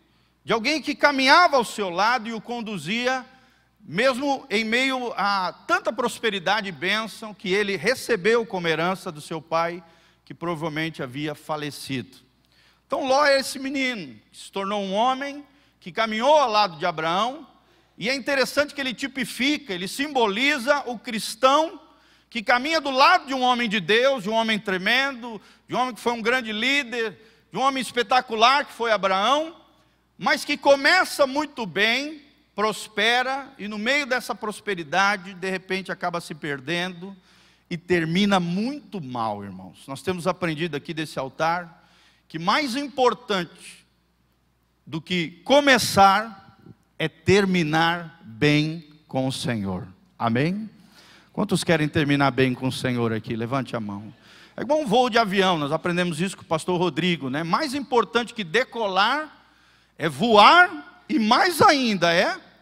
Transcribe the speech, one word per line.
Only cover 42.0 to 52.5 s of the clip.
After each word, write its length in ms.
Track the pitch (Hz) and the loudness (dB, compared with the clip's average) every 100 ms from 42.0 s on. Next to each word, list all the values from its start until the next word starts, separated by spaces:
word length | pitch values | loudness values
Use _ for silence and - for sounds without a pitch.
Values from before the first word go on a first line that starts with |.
| _ _ _ | _ _ _
que 120 | 160 | -4
mais 360 | 175 269 294 254 | 0 2 0 -4
importante 1120 | 285 262 247 214 - 196 175 - - - _ _ _ _ _ _ _ _ _ _ - | -4 2 2 2 -2 -4 -4 -10 -20 -20 _ _ _ _ _ _ _ _ _ _ -12
do 160 | 160 | -10
que 400 | - 180 151 175 | -4 -4 -4 -6
começar 1120 | - 277 285 247 - 202 196 196 226 - - - - - _ - | 2 4 6 4 4 6 8 6 0 -12 -20 -20 -20 -20 _ -6
é 100 | 156 | -6
terminar 1120 | - - 196 196 180 151 160 165 175 165 - | -4 2 4 4 2 2 2 2 0 -6 -16
bem 640 | 110 110 147 147 156 165 - - - | -18 0 2 2 0 -6 -14 -20 -8
com 200 | 131 131 | -4 -4
o 40 | |
Senhor. 560 | 127 - 113 98 90 92 - _ - | -4 -4 -4 -4 -6 -10 -18 _ -4
Amém? 520 | 117 117 156 202 214 - _ - - - _ | -2 0 0 -4 -8 -16 _ -20 -20 -20 _
Quantos 300 | - 202 180 | -6 -2 0
querem 240 | - 160 151 | 2 2 2
terminar 440 | 165 143 143 143 | 0 2 2 2
bem 220 | 131 131 | 2 0